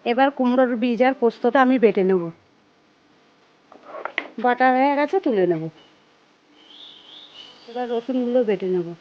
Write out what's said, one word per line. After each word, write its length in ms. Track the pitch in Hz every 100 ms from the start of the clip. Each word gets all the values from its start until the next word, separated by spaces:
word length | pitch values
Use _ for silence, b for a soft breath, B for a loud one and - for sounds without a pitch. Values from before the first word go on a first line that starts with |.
| 233
এবার 160 | 240 269 277
কুমড়োর 340 | 247 247 254 240
বীজ 200 | 247 226 254
আর 60 | 262
পোস্তটা 360 | 233 - 247 269 254
আমি 100 | 262
বেটে 200 | 208 202 185
নেব। 140 | 190 170 - _ _ _ _ _ _ _ _ _ _ _ _ _ - - - - - - - 247
বাটা 220 | 240 262 254
হয়ে 180 | 277 285
গেছে, 160 | 294 381 330
তুলে 200 | 208 180
নেব। 120 | 165 160 - _ _ _ _ _ _ _ _ - - - - - - - - - - -
এবার 160 | 240 247
রসুনগুলো 460 | 233 233 254 240 247 220
বেটে 200 | 190 185 185
নেব। 140 | 170 170